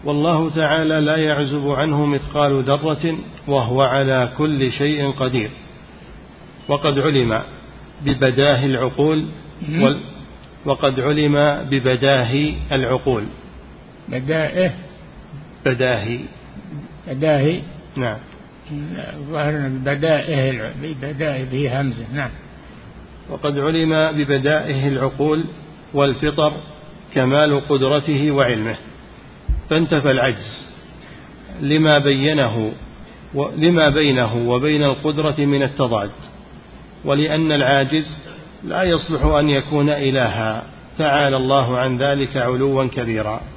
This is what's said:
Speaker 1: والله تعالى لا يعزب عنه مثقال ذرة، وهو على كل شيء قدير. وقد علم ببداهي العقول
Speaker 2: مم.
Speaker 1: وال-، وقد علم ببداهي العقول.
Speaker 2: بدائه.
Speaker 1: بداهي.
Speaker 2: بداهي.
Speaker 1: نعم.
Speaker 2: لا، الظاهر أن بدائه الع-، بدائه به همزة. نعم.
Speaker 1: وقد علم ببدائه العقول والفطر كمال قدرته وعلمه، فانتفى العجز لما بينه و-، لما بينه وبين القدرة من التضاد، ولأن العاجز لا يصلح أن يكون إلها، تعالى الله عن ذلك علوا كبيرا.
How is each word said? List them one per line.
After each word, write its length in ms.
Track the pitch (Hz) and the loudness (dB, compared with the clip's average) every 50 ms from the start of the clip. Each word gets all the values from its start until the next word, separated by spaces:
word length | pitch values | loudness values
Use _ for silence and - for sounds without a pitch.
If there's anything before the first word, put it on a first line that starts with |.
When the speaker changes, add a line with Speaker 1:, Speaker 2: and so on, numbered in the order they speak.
| - | -2
Speaker 1:
والله 460 | 143 147 147 147 170 170 156 165 160 | -2 0 2 2 2 2 2 0 0
تعالى 500 | 151 160 156 147 151 160 160 156 156 156 | 0 0 2 2 2 2 2 2 2 2
لا 160 | 147 147 156 | 2 2 2
يعزب 540 | 160 156 151 151 143 147 135 143 147 139 143 | 2 2 2 2 0 0 -2 -2 -2 -2 -2
عنه 360 | 143 131 147 160 147 143 147 | 0 0 0 0 2 2 2
مثقال 560 | 147 143 139 143 - - 147 147 143 139 135 | 2 0 -2 -2 -2 0 2 2 4 2 2
ذرة، 540 | 127 131 139 147 151 160 151 151 - 165 160 - - - - - - 147 | 2 2 0 0 2 -2 -2 0 -2 -4 -4 -4 -8 -12 -16 -14 -4 0
وهو 340 | 139 135 120 110 123 131 | 0 0 0 0 2 2
على 460 | 139 127 131 139 139 131 131 131 123 120 - - | 2 4 4 2 2 2 2 2 0 0 0 -2
كل 320 | 151 156 151 139 131 127 | 0 0 2 0 0 0
شيء 380 | - - 143 147 151 147 143 139 | 0 0 0 0 0 0 0 -2
قدير. 400 | 135 139 135 127 123 123 104 107 - - - - - - - - - - - - - - - - - - - - - - - - | -2 -2 -2 0 0 -2 -2 -4 -8 -14 -20 -20 -20 -20 -20 -20 -20 -20 -20 -20 -20 -20 -20 -20 -20 -20 -20 -20 -20 -16 -2 -2
وقد 300 | 143 143 - 151 139 139 | -2 2 2 2 2 4
علم 440 | 131 165 147 135 123 117 110 110 - - - - - - - - - - - - 147 | 2 4 4 4 2 2 0 -2 -4 -6 -16 -18 -20 -20 -20 -20 -20 -20 -16 -6 -2
ببداهي 640 | 143 143 123 135 131 120 127 139 147 139 120 135 | -2 0 4 2 2 4 4 4 4 4 4 2
العقول 600 | 139 131 120 131 123 - - 143 156 156 156 151 160 156 - - - - - - 147 | 0 2 0 0 -2 0 2 2 2 2 0 -2 -6 -12 -14 -18 -20 -16 -12 -10 -4
Speaker 2:
مم. 140 | 151 165 | 0 2
Speaker 1:
وال-، 180 | 208 269 - - - - - - - - - - - - - - - | 2 2 2 0 -6 -14 -16 -18 -20 -20 -20 -20 -20 -20 -20 -8 -2
وقد 360 | 143 135 135 - 139 131 131 | -2 0 2 2 0 2 2
علم 680 | 123 143 147 151 151 147 147 147 147 147 143 - - 139 | 0 0 2 2 2 2 4 4 4 2 2 0 -2 -2
ببداهي 840 | 135 135 120 131 127 120 131 135 139 131 123 113 131 139 151 151 151 - - - | -2 0 2 2 2 2 4 4 4 4 2 0 0 0 0 0 -2 -6 -6 -2
العقول. 500 | 147 135 127 117 127 123 - 139 127 107 104 - - - - - - - - - - - - - - - - - | -2 -2 0 0 -2 0 0 0 0 0 -2 -6 -10 -16 -20 -20 -20 -20 -20 -20 -20 -20 -20 -20 -20 -20 -12 -8
Speaker 2:
بدائه. 600 | - 127 131 139 156 160 156 151 - 180 185 180 - - - - - - - - - - - - - - - - - - - | -8 -6 -4 -2 -2 0 -2 -2 0 0 0 0 -2 -6 -14 -18 -18 -20 -20 -20 -20 -20 -20 -18 -18 -18 -18 -18 -20 -4 -2
Speaker 1:
بداهي. 520 | 139 127 120 127 127 123 107 98 110 120 123 - - - - - - - - - - 151 147 - - - - - 180 | -2 0 2 2 2 2 0 -2 -4 -6 -6 -8 -12 -16 -18 -20 -20 -20 -18 -16 -14 -14 -14 -14 -16 -20 -18 -12 -10
Speaker 2:
بداهي. 520 | 135 131 156 160 151 139 135 151 170 185 - - - - - - - | -6 -2 0 2 2 4 2 2 0 -2 -6 -12 -16 -18 -20 -12 -6
Speaker 1:
نعم. 220 | 139 127 117 107 113 - - - - - - - - - - 151 147 147 156 175 | -4 -4 -4 -4 -6 -12 -18 -20 -20 -20 -20 -20 -20 -16 -12 -10 -10 -8 -8 -10
Speaker 2:
لا، 200 | 185 - - - | -10 -10 -12 -12
الظاهر 340 | 151 143 139 165 151 147 147 | -12 -10 -8 -4 -2 -2 -2
أن 320 | 151 151 139 135 131 131 131 | -2 -2 -2 -4 -4 -4 -2
بدائه 680 | 139 143 143 151 160 156 143 147 165 156 139 131 135 | -2 -2 0 2 2 2 2 0 -2 0 0 0 0
الع-، 440 | 131 113 110 - - 135 143 160 156 131 | 0 -2 -6 -8 -8 -10 -10 -10 -10 -8
بدائه 420 | 139 143 151 135 156 151 135 131 131 127 | -8 -10 -6 -4 -4 -4 -2 -4 -6 -4
به 280 | 127 131 143 135 123 135 | -4 -2 -2 -2 -2 -2
همزة. 240 | 139 135 113 110 113 107 123 | -2 -2 -4 -6 -10 -8 -8
نعم. 160 | 147 139 117 - - - - - - - - - - - - - - - - - - - - | -6 -6 -8 -10 -14 -18 -20 -20 -20 -20 -20 -20 -20 -20 -20 -20 -20 -20 -20 -20 -20 -14 -12
Speaker 1:
وقد 280 | 147 - - 147 143 143 | -10 -4 -2 -2 0 0
علم 540 | 139 156 160 165 160 160 160 156 156 160 | 0 0 2 2 2 2 4 4 2 2
ببدائه 760 | 156 151 147 139 143 135 131 143 151 156 156 156 143 135 131 143 | 2 0 0 2 0 2 2 2 2 2 0 -2 -2 0 0 0
العقول 560 | 135 127 131 131 127 - 143 156 151 160 165 160 - - - - - - - - - | 0 0 -2 -2 0 0 0 0 2 0 -2 -6 -10 -16 -20 -20 -20 -20 -20 -6 0
والفطر 580 | 143 143 139 123 - - 151 147 156 151 151 151 151 - - - - - - - - - - - | 2 2 2 2 0 -2 -2 0 2 0 0 0 -2 -14 -16 -20 -20 -20 -20 -20 -20 -20 -4 0
كمال 540 | 127 127 127 135 147 151 151 143 139 135 - | 2 2 4 4 4 4 4 4 0 2 2
قدرته 640 | 147 135 131 135 147 147 143 160 147 135 147 151 | 2 2 4 4 2 2 2 0 0 2 2 2
وعلمه، 460 | 143 139 135 123 120 110 110 113 107 - - - - - - - - - - - - - - - - - - - | 4 4 2 2 2 0 -2 -4 -4 -8 -12 -18 -20 -20 -20 -20 -20 -20 -20 -20 -20 -14 -4 -4 -4 -4 -2 0
فانتفى 400 | 156 160 165 147 170 147 131 147 | 2 2 2 2 2 2 4 4
العجز 560 | 131 131 120 135 117 101 - - - - - - - - - - - - - - - - - - - - - - - - | 4 4 4 2 0 -2 -8 -12 -12 -12 -14 -16 -18 -20 -20 -20 -20 -20 -20 -20 -20 -20 -20 -20 -20 -20 -18 -16 -10 -6
لما 380 | 143 139 151 156 160 156 151 147 | -2 0 2 4 6 6 6 6
بينه 720 | 139 143 139 135 135 147 156 147 131 113 110 117 110 107 127 - - - - - - - - - - - - | 6 4 2 2 2 0 2 2 0 0 0 -2 -4 -4 -6 -10 -16 -18 -18 -20 -20 -20 -20 -20 -20 -8 -4
و-، 140 | 139 147 - - | -4 -4 -4 -2
لما 340 | 156 156 170 180 165 156 147 | 2 2 4 6 6 4 4
بينه 460 | 139 156 151 143 131 127 120 110 110 | 4 4 2 2 2 2 2 0 0
وبين 480 | 120 117 117 123 123 135 151 151 147 147 | -2 0 2 0 2 2 2 2 2 2
القدرة 500 | 139 135 - - 156 151 147 156 156 139 151 | 2 0 0 -2 -2 -2 0 -2 -2 0 0
من 240 | 143 143 143 139 | 0 2 2 2
التضاد، 480 | 139 131 139 - 139 120 117 107 101 101 - - - - - - - - - - - - - - - - - - - | 0 -2 0 0 0 2 2 -2 -2 -4 -8 -14 -18 -18 -20 -20 -20 -20 -20 -20 -20 -20 -20 -20 -20 -20 -20 -10 -2
ولأن 480 | 143 139 143 151 156 151 156 160 156 | 0 0 2 2 0 0 0 2 2
العاجز 640 | 151 143 135 127 139 139 135 131 151 156 151 151 - - - - - - - - - - - | 2 2 4 4 4 4 2 2 0 -2 -2 -4 -10 -16 -16 -18 -18 -18 -20 -20 -20 -14 -10
لا 180 | - - 180 | -6 -2 0
يصلح 420 | 190 180 170 151 - - 160 147 151 | 2 2 2 0 0 -2 -2 0 2
أن 240 | 156 156 147 147 151 | 4 4 4 4 4
يكون 420 | 143 139 131 143 156 147 143 151 | 2 2 0 0 0 2 2 2
إلها، 720 | 151 143 139 135 131 135 123 110 95 113 110 110 110 117 - - - - - - - - | 2 2 0 0 2 2 0 0 0 -2 -2 -2 -4 -6 -8 -12 -20 -20 -20 -16 -6 -2
تعالى 380 | 160 147 139 147 143 139 135 | 0 2 2 4 2 2 2
الله 420 | 131 127 131 135 139 123 120 127 123 | 0 2 4 4 4 4 2 0 0
عن 200 | 127 131 127 123 | 0 0 0 0
ذلك 380 | 135 143 143 139 139 123 - | 2 0 2 0 -2 -2 -2
علوا 500 | 135 120 123 127 127 135 139 135 135 131 | -2 -2 0 0 0 0 2 2 0 0
كبيرا. 540 | 127 - 135 120 113 113 107 107 104 110 - - - - | 0 -2 -4 -4 -2 -2 -2 -2 -4 -6 -6 -10 -14 -16